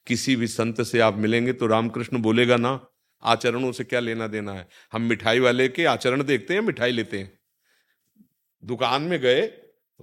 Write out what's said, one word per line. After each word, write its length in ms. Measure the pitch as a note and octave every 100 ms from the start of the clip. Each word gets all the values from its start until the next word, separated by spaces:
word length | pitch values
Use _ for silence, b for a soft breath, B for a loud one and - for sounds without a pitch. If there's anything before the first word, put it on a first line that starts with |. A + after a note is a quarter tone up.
| -
किसी 280 | A#2 - B2+
भी 120 | A2+
संत 340 | - A2+ A2
से 180 | A#2 A#2+
आप 180 | A2 G2+
मिलेंगे 360 | G#2+ A#2 A#2+
तो 140 | B2 A#2
रामकृष्ण 500 | A2 A2+ A#2 A#2 B2
बोलेगा 400 | A2 A2 B2 A#2+
ना, 280 | A#2+ C3+ - _ _ _
आचरणों 480 | - A#2 B2+ A#2 C3
से 120 | B2
क्या 160 | A#2+ B2
लेना 280 | A#2 A2+ A2
देना 260 | G#2+ G#2
है? 140 | F#2+ F2 b b
हम 100 | A2+
मिठाई 380 | A#2 A2 G#2+ A#2+
वाले 300 | B2+ B2 C3
के 160 | B2+ E3
आचरण 380 | A#2 C3 C3
देखते 300 | C#3 C3 G#2+
हैं, 80 | F#3
मिठाई 300 | A3 - B2
लेते 280 | A#2+ G#2+ G2+
हैं। 200 | F#2+ _ _ _ _ _ _ _ _ _ _ _ _ _
दुकान 380 | - A#2 A#2+ C3
में 180 | D#3+ E3+
गए, 340 | B2+ C3 A3 - - _ _ _